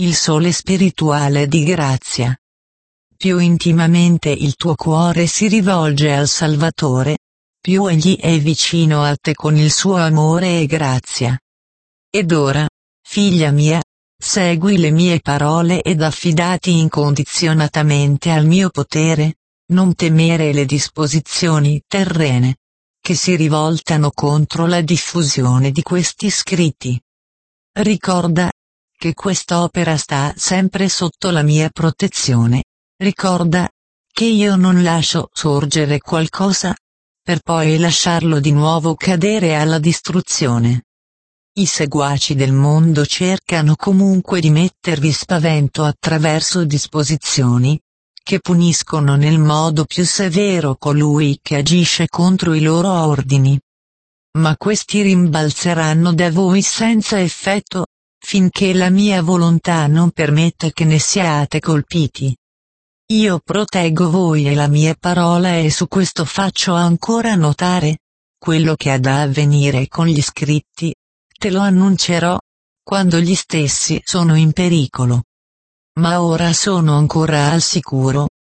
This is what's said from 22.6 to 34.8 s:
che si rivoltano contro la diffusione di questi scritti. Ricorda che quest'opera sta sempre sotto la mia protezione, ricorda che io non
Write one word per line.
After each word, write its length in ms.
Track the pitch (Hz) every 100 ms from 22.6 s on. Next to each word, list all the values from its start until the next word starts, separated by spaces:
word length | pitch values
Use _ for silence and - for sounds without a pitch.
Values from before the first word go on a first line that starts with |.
| _ _ _ _
che 140 | -
si 220 | 170 - 175
rivoltano 760 | 156 151 156 160 - 156 147
contro 540 | - 143 151 147 - 170
la 140 | 175
diffusione 920 | 156 165 - 175 143 139 127 127 135
di 100 | 139
questi 480 | - 180 165 - 208
scritti. 720 | - - 175 160 - 127 123 - _ _ _ _ _ _ -
Ricorda 720 | 208 196 - 180 175 165 180 - _ _ _ _
che 180 | 165
quest'opera 840 | - 202 180 - 170 175 - 165 156
sta 360 | - 143 143 -
sempre 520 | - 185 190 185 190
sotto 420 | - 170 - 190
la 120 | 165
mia 280 | 147 151 156
protezione, 960 | - 160 - 196 - - 120 117 127 - _ _ -
ricorda 720 | 196 - 190 180 170 175 170 - _ _ _
che 140 | -
io 320 | 226 214 208 190
non 260 | 185 180